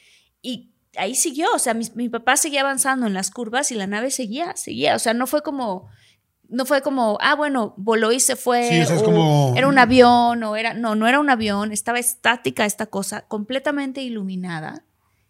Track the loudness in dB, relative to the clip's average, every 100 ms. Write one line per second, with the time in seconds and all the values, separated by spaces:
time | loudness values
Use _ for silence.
0 | _ _ _ _ -12 -12 -14 _ _ -8
1 | -4 -2 -2 0 0 0 0 -2 -4 -6
2 | -6 -2 0 0 0 0 0 0 -2 0
3 | 0 -2 -4 -8 -6 -2 -2 -2 -4 -4
4 | -4 -4 -6 -6 -6 -8 -10 -2 0 0
5 | 0 -2 -2 -2 -4 -6 -6 -8 -10 -20
6 | _ _ _ _ _ -6 0 0 0 0
7 | 0 0 2 2 0 -2 -4 -4 0 2
8 | 2 2 0 -2 0 0 2 2 2 2
9 | 4 4 4 4 4 4 4 6 6 8
10 | 8 8 4 0 -4 -4 -4 -4 -2 0
11 | 2 2 2 2 0 -2 -4 -4 -4 -2
12 | -2 -2 0 0 -2 -2 -2 -2 -6 -6
13 | -6 -8 -8 -8 -4 -4 -4 -4 -4 -8
14 | -8 -8 -8 -8 -8 -8 -10 -14 -18 _
15 | _ _ _